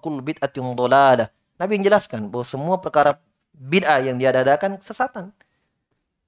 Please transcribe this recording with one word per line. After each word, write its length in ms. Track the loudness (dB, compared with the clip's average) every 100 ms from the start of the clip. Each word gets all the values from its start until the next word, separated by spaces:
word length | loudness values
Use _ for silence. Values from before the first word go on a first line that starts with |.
kullu 180 | -8 -8
bid'atin 420 | -8 -6 -8 -6 -8
dhalalah." 540 | -2 4 6 6 4 0 _ _ _
Nabi 160 | -4 -2
menjelaskan 480 | 2 2 0 -8 -8
bahwa 160 | -8
semua 400 | -8 -8 -4 -4
perkara 400 | 0 2 2 0 _ _ _
bid'ah 480 | _ -4 -2 2 2
yang 160 | 0 0
diadakan 640 | 0 2 2 2 0 -8
kesesatan. 480 | -14 -8 -8 -8 -16 _ _ _ _ _ _ _ _ _